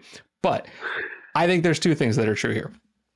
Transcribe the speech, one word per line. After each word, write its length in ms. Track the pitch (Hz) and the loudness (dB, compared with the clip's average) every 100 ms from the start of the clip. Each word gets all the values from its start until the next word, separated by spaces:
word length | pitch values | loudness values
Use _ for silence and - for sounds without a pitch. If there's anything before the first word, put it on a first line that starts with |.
| - - _ _ | -10 -20 _ _
But 260 | 185 - - - - - - - - - | -2 -2 -6 -14 -10 -10 -10 -14 -6 0
I 100 | 175 | 2
think 160 | 185 | 2
there's 180 | 170 151 | 2 2
two 140 | 180 | 2
things 220 | 156 127 110 | 2 2 2
that 120 | 110 | 0
are 80 | 104 | 0
true 180 | 117 | -2
here. 180 | 110 - - _ _ _ | -4 -6 -12 _ _ _